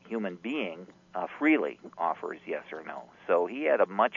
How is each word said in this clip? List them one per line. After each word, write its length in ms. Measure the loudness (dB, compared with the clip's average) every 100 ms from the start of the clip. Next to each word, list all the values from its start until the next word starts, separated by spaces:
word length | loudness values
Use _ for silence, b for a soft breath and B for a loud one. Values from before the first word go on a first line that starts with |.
| -8
human 280 | -6 -4 -6
being, 520 | -6 -4 -4 -8 -16 -20 _ -6
uh, 120 | -6 2
freely 400 | 4 4 2 -4 -12 -4
offers 420 | -2 -2 -6 -10 -6
yes 180 | -8 -8
or 120 | -12 -10
no. 180 | -12 -14 -8 2
So 180 | 4 4
he 180 | 0
had 180 | 2 4
a 40 | 4
much 300 | 4 2